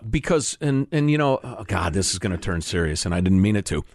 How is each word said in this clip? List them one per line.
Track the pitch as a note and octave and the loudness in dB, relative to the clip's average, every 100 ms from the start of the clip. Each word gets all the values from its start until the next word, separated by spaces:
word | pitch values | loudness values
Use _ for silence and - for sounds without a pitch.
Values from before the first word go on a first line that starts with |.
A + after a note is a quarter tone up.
| A2 | -2
because, | D3+ - E3 - - | -2 2 0 0 -4
and, | D3 C3+ C#3 | 0 0 0
and, | D#3 D3 | 0 2
you | D3 | 2
know, | C#3+ C3 | 2 0
oh, | B2+ A#2 G#2 | -2 -12 -4
God, | F#2 F2 | -2 0
this | E2 F2+ | 0 -2
is | F#2 | -2
gonna | G#2 F2 | -4 -4
turn | - E2+ | -2 -4
serious, | - F2+ D#2+ D#2 F#2+ | -2 -2 -2 -2 -2
and | |
I | F2 | 0
didn't | F2+ F#2+ | 4 4
mean | G2+ G#2 | 4 2
it | F#2+ | -2
to. | D2 - | -6 -6